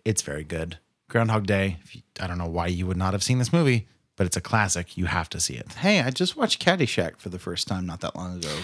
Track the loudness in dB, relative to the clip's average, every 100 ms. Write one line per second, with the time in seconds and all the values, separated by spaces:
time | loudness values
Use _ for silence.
0 | -2 -2 -2 -8 -4 -4 -4 -8 _ _
1 | _ 0 4 2 2 2 2 -2 -10 -20
2 | -18 -8 -6 -4 -2 -2 0 0 0 0
3 | 0 0 2 2 4 4 4 2 0 _
4 | _ -2 0 0 0 2 2 0 -4 -4
5 | 0 0 -2 -4 -4 -4 -12 0 4 4
6 | 2 0 -2 0 0 2 2 4 2 2
7 | -2 -4 -10 -8 -6 -6 -2 -2 -4 -6
8 | -8 -6 -8 -6 -6 -6